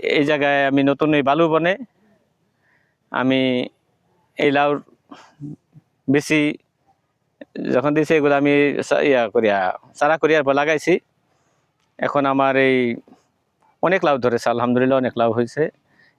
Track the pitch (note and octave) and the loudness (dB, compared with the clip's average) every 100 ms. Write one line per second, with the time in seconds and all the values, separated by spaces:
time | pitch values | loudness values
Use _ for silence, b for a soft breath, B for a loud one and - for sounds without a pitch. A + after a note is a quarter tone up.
0 | - D#3 C#3+ D3+ C#3+ C#3+ C#3 C#3 C#3 C3+ | -2 0 0 0 0 0 2 2 2 2
1 | D3+ D3+ C3 D3 E3 D#3+ E3+ G3+ B3+ _ | 0 2 2 2 2 2 0 -4 -8 _
2 | _ _ _ _ _ _ _ _ _ _ | _ _ _ _ _ _ _ _ _ _
3 | _ - B2+ C3 C3 B2 - - _ _ | _ -4 0 0 0 -2 -6 -12 _ _
4 | _ _ _ - C#3+ C#3 D3 C#3+ - _ | _ _ _ -4 0 2 0 -2 -8 _
5 | _ B B B D3 D3 _ - _ _ | _ B B B -18 -18 _ -20 _ _
6 | - C#3 - D#3 D3 - _ _ _ _ | -2 -2 0 0 0 -4 _ _ _ _
7 | _ _ _ _ - - - B2 C#3 D3 | _ _ _ _ -18 -10 -2 0 0 0
8 | D3+ D#3+ C#3+ C#3+ C#3+ C#3+ C#3+ - - D3 | 2 2 2 2 2 2 2 0 -2 0
9 | D3+ C3 A2+ A#2+ A2 G2 F#2 - _ - | 2 2 0 0 0 0 -2 -6 _ -4
10 | D3 D#3+ D#3 D#3 C#3 C#3 D3 D#3 - F#3 | 0 0 2 2 2 0 0 -2 0 -2
11 | - _ _ _ _ _ _ _ _ - | -4 _ _ _ _ _ _ _ _ -8
12 | C3 C#3+ C#3 C3+ C3+ C3+ C3+ C3 B2 A#2 | -4 -2 -2 0 0 2 2 0 -2 -4
13 | - - _ _ _ _ _ _ E3 F#3 | -12 -20 _ _ _ _ _ _ -2 0
14 | E3 C#3 B2 A#2 - A#2 A#2+ B2 C3 C3+ | 0 0 0 -2 -2 -2 0 0 2 0
15 | B2 A#2 A#2 A2+ A#2+ - D#3 - b b | -2 -2 -2 0 -4 -4 -6 -8 b b
16 | b | b